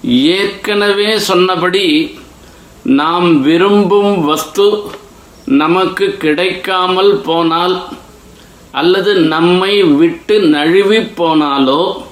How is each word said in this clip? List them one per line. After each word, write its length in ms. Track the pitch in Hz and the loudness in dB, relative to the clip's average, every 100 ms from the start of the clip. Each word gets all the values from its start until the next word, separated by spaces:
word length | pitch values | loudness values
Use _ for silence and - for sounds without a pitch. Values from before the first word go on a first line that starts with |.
ஏற்கனவே 1160 | 127 123 143 185 202 202 - 202 202 196 208 220 | 0 0 2 0 -2 -6 -4 -2 0 0 0 -2
சொன்னபடி 1000 | 208 185 185 180 180 185 185 151 156 - - - - - - - | 0 0 0 0 -2 0 0 0 -2 -8 -20 -20 -20 -20 -20 -12
நாம் 600 | - 135 156 175 175 156 | -2 0 0 0 2 2
விரும்பும் 840 | 135 170 196 208 190 202 202 196 151 | 2 2 2 2 2 2 2 0 0
வஸ்து 560 | 156 - - 202 208 - - - - - - - | -2 -4 0 0 0 -8 -16 -20 -20 -20 -18 -2
நமக்கு 720 | 139 156 180 185 185 196 - | 0 2 0 0 -2 -4 -2
கிடைக்காமல் 1000 | 156 151 185 180 - 185 185 185 202 202 | -2 0 -2 -4 -6 -2 -2 2 2 0
போனால் 680 | 156 165 165 165 180 185 - - - - - - - - - | -2 -2 0 0 -2 -4 -8 -16 -20 -20 -20 -20 -20 -20 -12
அல்லது 440 | 135 160 190 190 190 | -2 0 2 2 0
நம்மை 680 | 156 160 170 180 190 202 | 0 0 2 2 0 2
விட்டு 580 | 180 143 165 170 - 214 | 2 2 2 -2 -2 0
நழுவி 560 | 180 151 156 185 196 220 | 2 2 2 2 2 0
போனாலோ 1040 | - - 165 156 151 139 135 143 185 - - | -2 -4 0 0 0 0 0 0 -2 -6 -14